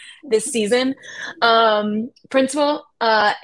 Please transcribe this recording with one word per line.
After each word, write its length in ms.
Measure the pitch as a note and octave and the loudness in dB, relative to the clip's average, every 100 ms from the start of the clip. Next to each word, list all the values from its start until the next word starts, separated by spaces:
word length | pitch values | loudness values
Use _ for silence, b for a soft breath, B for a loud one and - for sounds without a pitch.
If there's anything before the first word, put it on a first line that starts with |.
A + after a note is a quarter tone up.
| B B | B B
this 220 | D4 A3 | -2 -2
season. 500 | - A#3 G#3 B3 C4 C4+ B B B B | -2 -2 0 0 0 -4 B B B B
Um, 680 | A#3 A3+ A3+ G#3+ G#3 G#3+ A#3 _ - | 2 4 4 2 -2 -4 -6 _ -4
Principal, 540 | C4+ C4 D4 D4 D4+ - - | 0 0 0 -2 -2 -8 -4
uh, 320 | A3+ A3 G#3 - | 0 2 2 -2